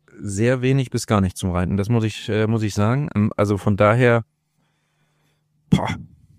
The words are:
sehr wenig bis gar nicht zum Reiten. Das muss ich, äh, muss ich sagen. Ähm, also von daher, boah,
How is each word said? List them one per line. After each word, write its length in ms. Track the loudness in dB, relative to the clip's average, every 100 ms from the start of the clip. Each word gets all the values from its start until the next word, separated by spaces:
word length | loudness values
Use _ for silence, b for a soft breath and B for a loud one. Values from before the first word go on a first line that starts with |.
| _ -14
sehr 440 | -8 -2 0 0
wenig 280 | 0 0 -2
bis 160 | -4 0
gar 140 | 2
nicht 160 | 0 -2
zum 140 | -4
Reiten. 240 | -2 -2 -2
Das 120 | 0
muss 160 | 0
ich, 240 | 0 -4 -4
äh, 180 | -2 0
muss 160 | 0
ich 120 | -2
sagen. 340 | 0 0 0 -2
Ähm, 180 | 0 0 0
also 220 | 0 0
von 180 | 0 2
daher, 480 | 4 4 4 2 -2 _ _ _ _ _ _ _ _ _ _ _ _ _ _
boah, 180 | 0 0 -6 -12 _ _